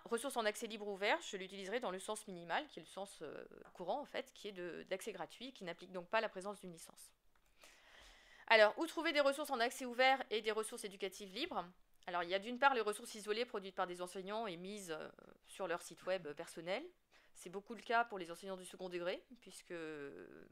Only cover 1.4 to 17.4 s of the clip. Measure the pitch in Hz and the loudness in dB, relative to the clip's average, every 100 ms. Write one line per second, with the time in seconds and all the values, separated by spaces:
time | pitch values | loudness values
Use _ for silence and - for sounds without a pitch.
1.4 | 185 196 190 233 240 185 - 214 - 180 | -8 -8 -4 -2 -2 -4 -6 -6 -6 -12
2.4 | 170 185 294 - 160 - 196 - 151 - | -2 -2 -2 -12 -12 -10 -10 -10 -10 -10
3.4 | - - - - 175 247 269 - 262 - | -12 -16 -18 -10 -4 -4 -2 -6 -6 -10
4.4 | 202 190 175 160 165 190 226 175 156 - | -12 -8 -8 -8 -6 -6 -4 -8 -10 -10
5.4 | 254 262 185 170 185 185 175 220 220 190 | -14 -10 -10 -10 -8 -10 0 2 2 -4
6.4 | 185 196 185 165 - - - _ - _ | -8 -8 -12 -14 -16 -18 -20 _ -20 _
7.4 | _ _ - - - - - - - - | _ _ -20 -20 -20 -20 -20 -20 -20 -20
8.4 | - 226 214 - 330 - 320 294 277 277 | 8 12 12 8 0 2 4 6 6 4
9.4 | 285 262 233 - 254 233 262 262 240 214 | -2 2 2 2 -4 6 8 8 4 0
10.4 | 214 214 214 240 208 190 196 - 202 196 | 2 0 0 -4 -8 -4 -4 -4 -8 -4
11.4 | 349 226 175 - - - - 175 170 190 | -2 -2 -4 -10 -20 -14 -2 0 2 0
12.4 | 208 247 277 262 208 208 240 220 202 214 | 0 6 6 8 2 0 -6 -10 -2 0
13.4 | 240 214 190 190 185 175 180 202 185 214 | 0 -2 -6 -2 -2 -2 -6 -6 -4 -4
14.4 | 226 170 185 208 185 156 156 - - - | -4 -6 -6 -8 -6 -6 -8 -12 -20 -20
15.4 | - - 190 170 - 160 - 185 165 151 | -20 -6 -2 -2 -4 -8 -2 -2 -2 -8
16.4 | 165 - 165 202 349 - _ - - - | -10 -8 -2 -2 -4 -16 _ -20 -20 -16